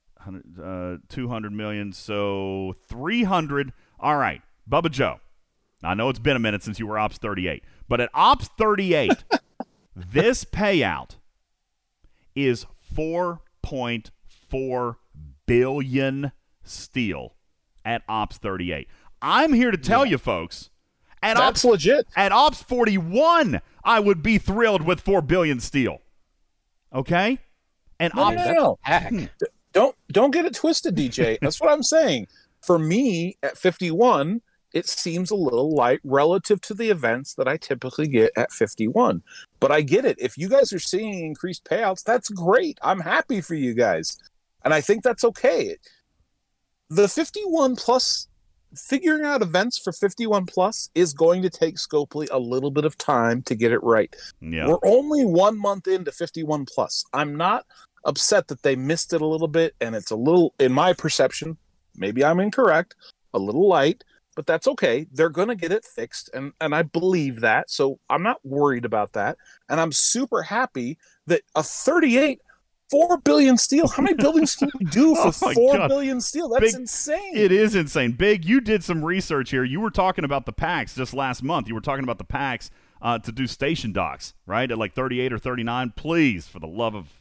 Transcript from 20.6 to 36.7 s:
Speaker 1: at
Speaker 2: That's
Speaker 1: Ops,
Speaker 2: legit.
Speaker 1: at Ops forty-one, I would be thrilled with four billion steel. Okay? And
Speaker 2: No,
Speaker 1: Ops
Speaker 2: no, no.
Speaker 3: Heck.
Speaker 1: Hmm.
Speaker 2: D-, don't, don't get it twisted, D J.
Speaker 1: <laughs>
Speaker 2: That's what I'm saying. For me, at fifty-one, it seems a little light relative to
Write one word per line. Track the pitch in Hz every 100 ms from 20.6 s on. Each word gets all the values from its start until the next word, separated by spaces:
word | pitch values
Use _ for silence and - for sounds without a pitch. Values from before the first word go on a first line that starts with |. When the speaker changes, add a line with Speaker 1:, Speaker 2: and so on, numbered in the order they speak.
| - _ _ _ _ -
Speaker 1:
at | 214 226
Speaker 2:
That's | - -
Speaker 1:
Ops, |
Speaker 2:
legit. | 247 202 151 285 - -
Speaker 1:
at | 196
Ops | 208 294 254
forty-one, | - 247 226 196 165 208 320 339 247 120 - _
I | - 226
would | 208 185
be | 156 214
thrilled | - 202 226 190
with | 151 180
four | - 196
billion | 143 180 160 131
steel. | - 139 110 71 _ _ _ _ _ _ _ _ _
Okay? | 131 135 175 208 262 - _ _ _ _ -
And | 170
Speaker 2:
No, | 208
Speaker 1:
Ops | 285 349
Speaker 2:
no, | 349
no. | 339 247 95
Speaker 3:
Heck. | 131 170 170
Speaker 1:
Hmm. | 220
Speaker 2:
D-, | 110 - - _ _
don't, | 185 262 - -
don't | 190 277
get | 302
it | 339
twisted, | - 311 320 330
D | 180 294
J. | - 117 110
Speaker 1:
<laughs> |
Speaker 2:
That's | 139 -
what | 311
I'm | 294
saying. | 240 320 277 135 95 _ _ _
For | - 170
me, | 156 202 269 170 175 -
at | 139 -
fifty-one, | 185 - 175 165 247 151 147 233 _ _ _
it | 160 -
seems | - 180 170 180
a | 208
little | 151 117 147
light | 151 120 127
relative | 143 139 156 185 - 202
to | -